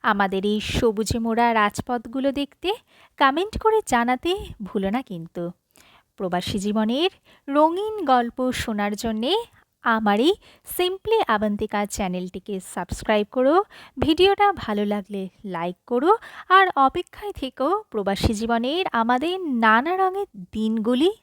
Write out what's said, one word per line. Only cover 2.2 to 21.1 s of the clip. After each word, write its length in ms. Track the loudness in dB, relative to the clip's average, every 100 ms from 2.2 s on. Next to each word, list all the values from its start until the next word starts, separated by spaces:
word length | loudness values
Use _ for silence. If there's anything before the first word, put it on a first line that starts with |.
| -2
দেখতে? 380 | -2 -8 _ -6 -6 _ _ _ 2
কমেন্ট 340 | 2 2 -4 0
করে 160 | 2 2 2
জানাতে 380 | 0 0 -2 -2 -4 -6 -12 -6
ভুলো 220 | -4 -2 -4
না 60 |
কিন্তু। 420 | -6 -12 -10 -8 -8 -10 _ _ _ _ _ _
প্রবাসী 400 | -4 -2 -2 -4 -2
জীবনের 440 | 0 0 0 -2 _ _ _ -2
রঙিন 480 | 4 4 2 -4 -4 2
গল্প 320 | 2 2 -2 -4
শোনার 420 | -2 -4 -2 -2 -4
জন্যে 280 | -6 -4 -2 -2 -4 _ _ _
আমার 360 | -2 0 2 4
এই 140 | 2 0 -6 _ -12 -2
Simply 440 | -2 -2 0 0 2
আবন্তিকা 540 | 0 0 -2 -4 -4 -4
চ্যানেলটিকে 680 | -4 -4 -4 -6 -12 -10 -10 -8
সাবস্ক্রাইব 540 | -10 -8 -8 0 0 0 0
করো। 200 | 2 2 0 -10 -18 -2
ভিডিওটা 480 | 0 4 4 4 2 0
ভালো 200 | -4 -2 -2
লাগলে 360 | -4 -6 -10 -10 _ -10
লাইক 320 | -6 -6 -8 -4
করো, 200 | 0 4 2 0 -20 4 6
আর 80 | 6 4 2
অপেক্ষায় 460 | 2 -8 -10 -12 -8
থেকো 260 | -10 -2 -2 -2 -2
প্রবাসী 420 | -4 -2 0 0
জীবনের 520 | 0 0 0 0 -2 -2 -2
আমাদের 340 | 0 0 0 -4 -2 2
নানা 300 | 4 4 4 0
রঙের 280 | 0 0 -8 -10 -10 -4
দিনগুলি 540 | -2 0 0 2 2